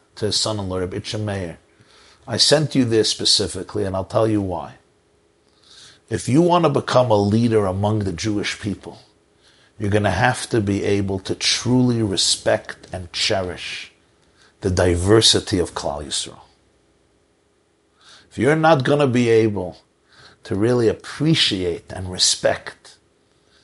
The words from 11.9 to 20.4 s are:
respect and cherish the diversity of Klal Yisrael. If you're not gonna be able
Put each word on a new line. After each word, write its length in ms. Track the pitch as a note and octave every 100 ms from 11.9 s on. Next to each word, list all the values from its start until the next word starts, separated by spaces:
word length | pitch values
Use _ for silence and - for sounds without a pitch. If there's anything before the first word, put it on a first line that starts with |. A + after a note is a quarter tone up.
| A#2
respect 840 | G#2+ F2+ - - - G#2+ - - -
and 180 | F#2 F2+ -
cherish 800 | - G2+ F#2 D#2 - - - _ _ _ _ _ _ _
the 100 | G2
diversity 880 | F2 F2+ E2+ F2+ G#2+ - G2+ - G2
of 140 | E2
Klal 320 | - D#2+ C#2+ D2
Yisrael. 360 | - - - - _ _ _ _ _ _ _ _ _ _ _ _ _ _ _ _ - _
If 60 | -
you're 180 | A#2 D#3+
not 280 | D#3+ D#3+ B2+
gonna 220 | C#3+ C#3+
be 240 | A#2+ A#2+
able 480 | A2+ A2 G2+ F2+ - _ _ _ _ - _